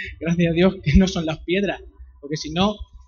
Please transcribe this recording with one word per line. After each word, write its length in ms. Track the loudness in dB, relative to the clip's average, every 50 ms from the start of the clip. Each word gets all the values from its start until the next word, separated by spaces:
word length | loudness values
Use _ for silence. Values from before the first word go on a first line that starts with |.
| -12 -12 -10 -6
Gracias 320 | -4 -2 0 2 2 2
a 20 | 4
Dios 220 | 4 2 2 2 0 -2
que 100 | 4 4
no 140 | 6 4
son 180 | 4 0 -4 -4
las 140 | -4 -6 -6
piedras, 400 | -4 -2 -2 -2 0 -2 -4 -8 -12 -20 _ -20 -20 -20 -20 -16
porque 160 | -10 -8 -8
si 140 | -8 -8 -4
no, 260 | 0 2 2 2 0 -4 -12 _ -16 -20 -14